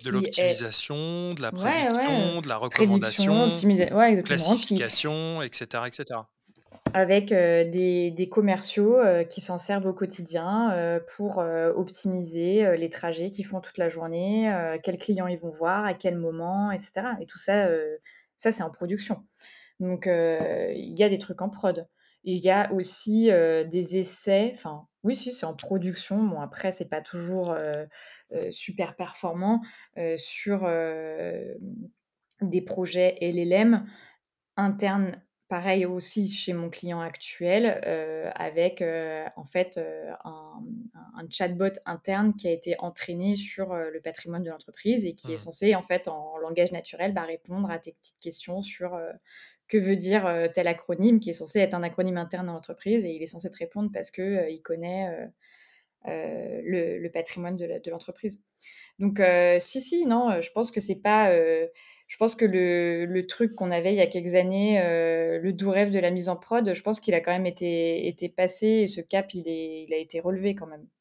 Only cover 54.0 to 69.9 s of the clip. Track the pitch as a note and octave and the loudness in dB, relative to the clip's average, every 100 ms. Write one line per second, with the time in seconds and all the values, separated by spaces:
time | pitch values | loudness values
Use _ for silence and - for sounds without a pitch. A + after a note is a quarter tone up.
54 | F#3 - G3 F#3+ D#3+ D#3+ - E3 F3 F#3 | -8 -6 -2 0 -2 -6 -8 -6 -4 -4
55 | F#3 E3 - - _ _ _ _ _ _ | -4 -6 -12 -16 _ _ _ _ _ _
56 | - D#3+ D#3+ - - - E3+ F3+ E3+ F3+ | -10 -8 -6 -8 -8 -8 -4 -2 -2 -4
57 | E3+ E3 E3 F3+ F3 F3+ E3+ - E3+ E3+ | -6 -6 -8 -8 -6 -6 -6 -8 -8 -10
58 | - F3+ G#3 G3+ _ _ - - - - | -12 -10 -10 -10 _ _ -20 -20 -18 -2
59 | G3+ G3+ F3+ F3 F3 F3 - C4 B3+ E4+ | 0 4 6 8 6 6 2 -4 0 2
60 | C#4+ A#3 A#3+ F3 E3 G#3+ A#3 G#3 G3+ F#3+ | 4 4 2 0 -2 -2 -2 -2 -4 -2
61 | G#3 G#3+ G3+ E3+ E3 D#3+ E3 - - _ | 4 6 6 6 6 2 0 -6 -20 _
62 | - - A3+ A3+ G#3+ F#3 F3+ F3 E3+ E3+ | -16 0 0 4 4 6 4 4 2 0
63 | F3 F#3 F#3 - A3+ - F3+ E3+ F#3 G3+ | 0 -2 -2 0 -2 0 -2 0 2 4
64 | E3+ F3+ F3 F3+ F#3 G3 G#3 G#3 F3 E3 | 4 2 2 4 4 2 4 4 4 2
65 | E3 E3 E3 E3 F#3 F3+ G3 F#3+ G#3 G3 | 2 2 0 0 -2 -2 2 2 4 2
66 | F3 F3+ F3 E3+ - A#3 G3+ F3 G#3 G#3+ | 2 0 -2 -6 -2 0 0 0 -2 -2
67 | - E3+ F3 F3+ F#3 F3+ F3 E3+ E3 E3 | 0 0 2 0 -2 -2 -2 0 0 0
68 | F3 E3+ F3 - F3+ - G#3+ A3 G3+ F3+ | -2 -4 -6 0 0 2 2 4 2 -2
69 | - F#3+ G3 F3+ E3 D#3+ D#3+ D#3+ D#3 | -2 -2 -2 -6 -6 -6 -6 -10 -6